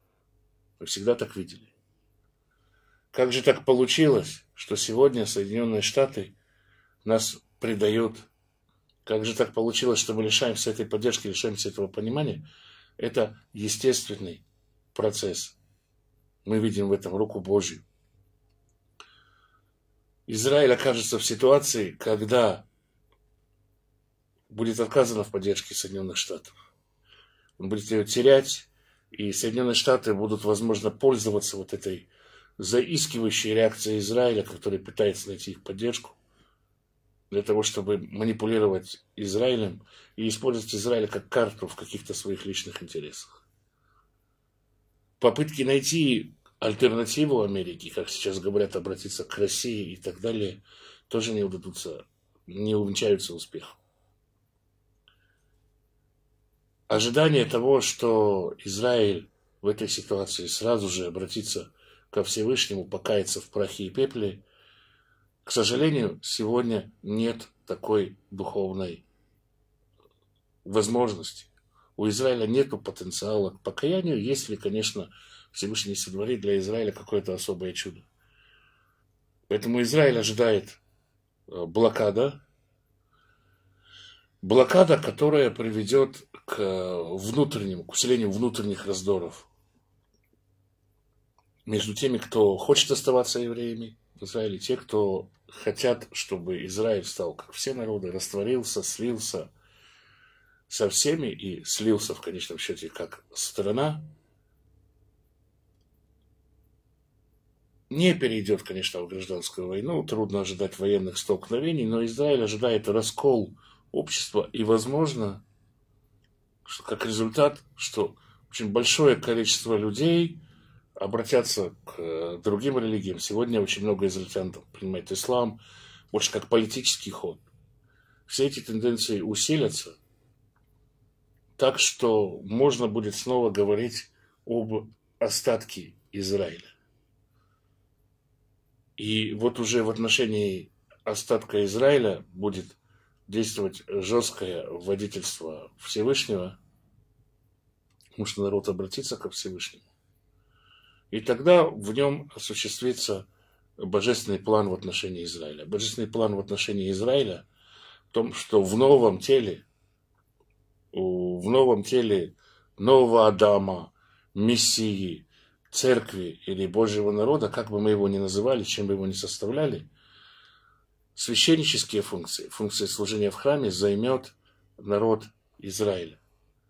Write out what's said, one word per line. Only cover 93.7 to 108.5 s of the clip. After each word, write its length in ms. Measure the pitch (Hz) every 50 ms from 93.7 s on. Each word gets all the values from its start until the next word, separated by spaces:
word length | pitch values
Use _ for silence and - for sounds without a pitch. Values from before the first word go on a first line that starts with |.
| 113 113 117 113 110 _ _ _ _
в 100 | - 101
Израиле, 340 | 95 - 113 110 107 95 -
те, 160 | - - 123
кто 540 | - - - 110 107 104 98 95 92 - - _ _ _
хотят, 640 | - - - - 110 104 - - 123 120 120 - -
чтобы 540 | - - - - - 90 85 92 92 - -
Израиль 400 | 92 95 104 110 113 107 98 82
стал, 280 | - - - 90 85 -
как 200 | - - - -
все 200 | - - 135 131
народы, 380 | 127 113 110 107 101 92 90
растворился, 720 | 90 92 - - - 101 101 117 127 123 110 - - 104 92
слился 680 | - - - 110 123 120 107 110 - - 87 78 - _ _ _ _ _ _ _ - _ _ _ _ _ _ _ _ _ _ _ _ _ _ _
со 220 | - - - 110 98
всеми 380 | - - - 147 160 165 143
и 360 | 107 - - 107 95 87 - -
слился 520 | - - - 107 110 107 104 - - 82
в 60 | -
конечном 360 | - 85 90 90 - - 85
счете 320 | 80 - - 87 - 82 80
как 340 | - - 85 - - - _ _ -
страна, 720 | - - - - - 98 101 110 127 143 156 151 156 - - - _ _ _ _ _ _ _ _ _ _ _ _ _ _ _ _ _ _ _ _ _ _ _ _ _ _ _ _ _ _ _ _ _ _ _ _ _ _ _ _ _ _ _ _ _ _ _ _ _ _ _ _ _ _ _ _ _ _ _ _ _ _ _ _ _ _ _ _ _ _ _ _ _ _ -
не 240 | 131 151 180 185 170
перейдет, 480 | 180 139 117 113 110 98 98